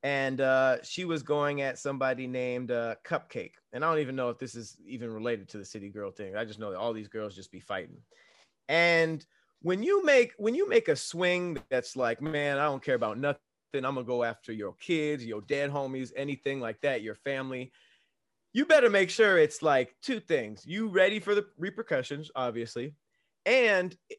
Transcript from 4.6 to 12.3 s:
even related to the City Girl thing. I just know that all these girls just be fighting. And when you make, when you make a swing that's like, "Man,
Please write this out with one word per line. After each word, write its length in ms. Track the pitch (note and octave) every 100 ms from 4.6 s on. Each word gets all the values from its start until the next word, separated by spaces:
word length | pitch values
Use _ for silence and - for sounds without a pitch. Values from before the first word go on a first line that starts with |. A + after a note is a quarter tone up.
| G#2+ - F#2
even 260 | B2 A#2
related 360 | A2 A#2 A2+ F#2+
to 80 | G#2+
the 60 | F#2+
City 240 | A2 G2+
Girl 200 | G2+ G2+
thing. 240 | F#2 G2 G2+
I 80 |
just 140 | A2+ G#2
know 100 | G#2+
that 60 | F#2
all 140 | A#2
these 140 | A2 G#2
girls 280 | A2+ G#2+ F#2
just 160 | F#2+
be 80 | F#2
fighting. 420 | - F#2+ E2 E2+ _ _ _ _ _ _ -
And 580 | D#3+ E3+ E3+ D#3+ D#3 - _ _ _
when 200 | E3 F#3
you 220 | C4 G4+
make, 300 | E4+ C#4 A#3+ -
when 160 | G#3
you 140 | C4 G4+
make 200 | A3+ A3
a 80 | D3
swing 640 | - E3 F3+ F3+ F3+ C#3+ -
that's 260 | B2+ A#2+ C3
like, 260 | A#2+ A#2
"Man, 360 | D3